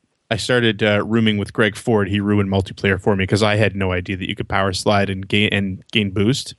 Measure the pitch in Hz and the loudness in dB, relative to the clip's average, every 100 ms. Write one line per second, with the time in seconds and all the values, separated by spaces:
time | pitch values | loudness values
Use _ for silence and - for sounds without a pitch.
0 | _ _ _ 110 - 123 117 107 110 104 | _ _ _ -4 0 2 2 2 2 2
1 | 101 113 110 104 98 - 107 - - 107 | 2 2 2 0 -2 0 0 0 0 2
2 | 95 101 101 104 98 98 95 - 101 92 | 2 0 2 2 2 0 -2 -2 -2 0
3 | - 98 92 104 107 104 101 98 95 90 | 0 0 0 2 2 2 0 0 -4 -4
4 | 90 92 95 101 - 101 98 92 104 101 | -4 -8 -6 -8 -4 -2 0 -2 0 2
5 | 101 95 95 104 104 101 98 95 - 113 | 0 -4 -2 0 0 0 -2 -6 -4 -2
6 | 101 98 101 139 - | 0 0 0 0 -4